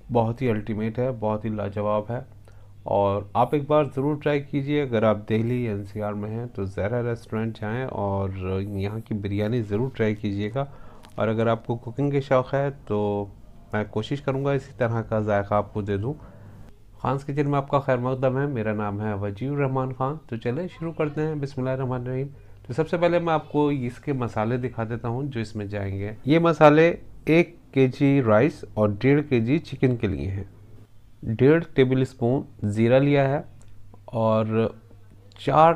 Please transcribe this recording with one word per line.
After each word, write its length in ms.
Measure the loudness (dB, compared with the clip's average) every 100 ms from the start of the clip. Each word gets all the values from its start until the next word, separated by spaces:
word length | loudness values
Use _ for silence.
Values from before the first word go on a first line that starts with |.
| -2
बहुत 320 | 0 0 0
ही 60 | 0
अल्टीमेट 500 | 0 -2 -4 -4 -2
है, 120 | -4
बहुत 320 | -2 -2 -2
ही 60 | -4
लाजवाब 540 | -4 -6 -4 -2 -2 -2
है 140 | -8 -10 -16 -20 -20 -20 -16 -2
और 420 | 2 2 0 -2 0
आप 160 | 0
एक 120 | 0 2
बार 160 | 2 2
ज़रूर 300 | -2 -2 -2
ट्राई 220 | -2 -2
कीजिए। 380 | -2 -4 -2 -2
अगर 220 | 0 2
आप 120 | 2 2 0
दिल्ली 340 | -2 0 -2
एनसीआर 500 | -2 -4 -6 -6 -6
में 140 | -6 -6
हैं 160 | -8 -8
तो 160 | -8 -6
जहरा 340 | -4 -4 -2
रेस्टोरेंट 580 | -4 -6 -6 -4 -4 -4
जाएं 260 | -6 -6 -6
और 520 | -4 -2 -2 -2 -4 -4 -2
यहाँ 400 | -4 -4 -4 -6
की 140 | -6 -6
बिरयानी 440 | -2 -2 0 -2
ज़रूर 300 | -2 -2 -2 0
ट्राई 180 | -2
कीजिएगा। 520 | 0 -4 -4 -4 -4 -8 -10 -18 -18 -16 -2
और 100 | 0
अगर 200 | 2 2
आपको 280 | 0 -2 -6
कुकिंग 340 | -6 -4 0
के 80 | 0
शौक़ 340 | 2 2 2 0
है 140 | -2 -4
तो 500 | -4 0 0 0 -4 -10 -20 -20 -8
मैं 120 | -4 -4
कोशिश 320 | -4 -4 -4
करूँगा 320 | -2 -2 0
इसी 180 | -2 -4 -2
तरह 220 | 0 0
का 180 | 0 -2
जायका 340 | 2 0 2 0
आपको 240 | 0 -4
दे 160 | -2 -2
दूँ। 160 | -2 -6 -12 -20 -20 -18 -20 -20 -20 -8
खान्स 220 | -4 -4
किचन 220 | -2 -2 0
में 120 | 0
आपका 200 | 0 0
खैर 180 | 2 0
मकदम 380 | 0 0 0 0
है। 80 | -2
मेरा 240 | -2 -2
नाम 260 | -2 -2 -4
है 140 | -4 -4
वजीर 340 | -4 -6 -4
रहमान 400 | -2 0 0 -2
खान। 260 | -2 -4 -4 -8
तो 60 | -6
चलें 280 | -4 -4 -6
शुरू 240 | -8 -8
करते 280 | -4 -4 -2
हैं। 180 | -4 -4
बिस्मिल्लाहिर्रहमानिर्रहीम। 880 | -6 -4 -4 -2 -2 -4 -4 -6 -6 -10 -20 -20 -8
तो 80 |
सबसे 240 | -4 -2 0
पहले 220 | 2 2
मैं 120 | 2
आपको 380 | 0 0 0 2
इसके 400 | 0 -4 -6 -4
मसाले 440 | -2 -2 -2 0 0
दिखा 260 | -2 -4
देता 240 | -4 -4 -4
हूँ 160 | -4 -4
जो 140 | -4
इसमें 280 | -6 -6 -6
जाएंगे। 480 | -4 -4 -4 -6 -6 2
ये 120 | 4
मसाले 480 | 4 8 8 10 6 2 -6 -6 4
एक 260 | 4 4 -2 -4
केजी 460 | 2 4 4 4 4
राइस 420 | 6 6 6 2 -6 0
और 160 | 2
डेढ़ 260 | 4 4 4
केजी 360 | 4 2 2 0
चिकन 360 | -2 0 0 2
के 120 | 0
लिए 180 | -2 -4
हैं। 220 | -6 -8 -14 -20 -20 -20 -20 -20 -12
डेढ़ 420 | -6 4 6 6 2
टेबल 360 | 2 4 4
स्पून 400 | 0 0 0 0 -2 -4 -2
ज़ीरा 320 | 2 4 6
लिया 280 | 6 4 2
है 160 | 0 -4 -14 -18 -18 -18 -20 -10
और 640 | -2 2 2 2 2 0 -2 -14 -20 -20 -20 -20 -8
चार 340 | 0 6 6